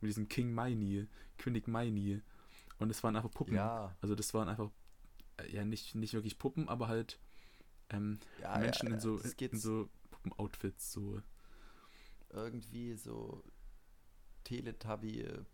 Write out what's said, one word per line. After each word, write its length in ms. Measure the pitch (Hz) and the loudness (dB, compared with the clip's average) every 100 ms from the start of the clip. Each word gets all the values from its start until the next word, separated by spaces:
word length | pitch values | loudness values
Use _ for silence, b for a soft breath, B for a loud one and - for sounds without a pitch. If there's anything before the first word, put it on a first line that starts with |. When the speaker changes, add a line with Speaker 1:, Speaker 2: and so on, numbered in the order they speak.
Speaker 1:
mit 80 | 107 | 0
diesem 180 | 107 104 | 0 2
King 260 | - 123 | 2 4
Meini, 520 | 117 123 113 101 98 104 B B - | 4 4 4 4 4 2 B B -4
König 320 | - 117 120 | 2 2 4
Meini. 540 | 113 120 107 101 101 - B B B B B | 4 4 4 4 2 -2 B B B B B
Und 100 | 110 | 2
es 120 | 110 | 4
waren 100 | 117 107 | 4 4
einfach 140 | 117 | 2
Puppen. 260 | - - 104 | 0 4 6
Speaker 2:
Ja. 380 | 110 113 98 - | 6 2 -2 0
Speaker 1:
Also 140 | 101 | 2
das 180 | 104 107 | 4 4
waren 160 | 110 95 | 4 4
einfach, 220 | 110 104 - - - - - - - | 2 0 -4 -16 -16 -16 -14 -12 -8
äh, 160 | 101 | -4
ja, 100 | 101 104 | 0 2
nicht, 280 | 110 - 110 | 0 -2 -2
nicht 180 | 107 | 0
wirklich 240 | 110 107 - | 2 0 2
Puppen, 300 | 139 160 156 | 0 2 0
aber 180 | 120 113 | 2 2
halt, 300 | 113 117 - - B B B B B - | 2 2 -4 -14 B B B B B -4
ähm, 300 | 104 104 104 - - | 0 2 0 -6 -8
Speaker 2:
Ja, 160 | - 104 | 0 4
Speaker 1:
Menschen 300 | 113 - 113 | 4 4 2
Speaker 2:
ja, 60 | |
Speaker 1:
in 60 | 110 | 2
so, 180 | 110 107 | 2 2
Speaker 2:
das 180 | 123 - | 0 -2
geht 160 | 127 | -2
Speaker 1:
in 60 | 113 | 0
so 320 | 110 110 101 - - | 2 2 0 -6 -16
Puppenoutfits, 840 | - - - 104 - 98 - - | -8 -6 -2 -4 -2 -4 -2 -6
so. 280 | - 101 101 - - B B B B B B B B - | -4 -2 -4 -6 -12 B B B B B B B B -10
Speaker 2:
Irgendwie 640 | 104 113 117 107 117 120 | -6 -4 -4 -6 -6 -4
so 480 | 110 113 113 - - - - - - - - - - - - | -4 -4 -6 -4 -8 -12 -14 -14 -14 -18 -20 -20 -18 -16 -12
Teletubby, 760 | - 123 123 110 110 107 110 113 | -6 -4 -4 -4 -2 -2 -2 -2
äh, 180 | - - - | -2 -4 -6